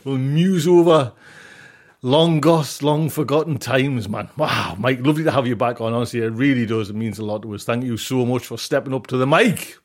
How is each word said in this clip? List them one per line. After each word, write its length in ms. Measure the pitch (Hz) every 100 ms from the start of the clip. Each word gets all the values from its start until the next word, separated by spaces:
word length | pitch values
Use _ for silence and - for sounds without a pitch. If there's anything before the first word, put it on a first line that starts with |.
we'll 140 | 135 131
muse 500 | 135 151 185 185 156
over 460 | 175 170 156 123 - - - - - - - _ _
long 360 | 127 147 170 156
ghost, 440 | 147 165 139 -
long 260 | 143 151 156
forgotten 480 | - 131 147 160 131
times, 520 | - 131 139 127 104
man. 200 | 107 95 -
Wow, 380 | 151 110 92 98
Mike, 220 | 123 127
lovely 220 | 135 151
to 80 | 156
have 160 | 135 123
you 80 | 110
back 260 | 123 120
on. 120 | 113
Honestly, 260 | 117 113 120
it 120 | 113
really 340 | 113 139 127 110
does. 240 | 110 101
It 60 | 104
means 220 | 113 98
a 80 | 107
lot 180 | 107
to 120 | 110 101
us. 80 |
Thank 220 | - 120 127
you 120 | 113
so 280 | - 131 123
much 200 | 127 -
for 120 | 117
stepping 360 | - 139 131
up 140 | 131 -
to 100 | 131
the 100 | 131
mic 500 | 165 240 120 - -